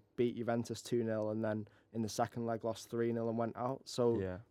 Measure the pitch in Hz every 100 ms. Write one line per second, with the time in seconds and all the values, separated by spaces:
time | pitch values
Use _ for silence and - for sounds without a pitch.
0 | _ - 120 117 113 120 117 113 - 120
1 | 113 110 107 107 110 107 101 - _ 117
2 | 107 - 117 123 117 113 113 110 - 117
3 | 117 117 117 113 113 104 127 135 - -
4 | 120 113 92 92 -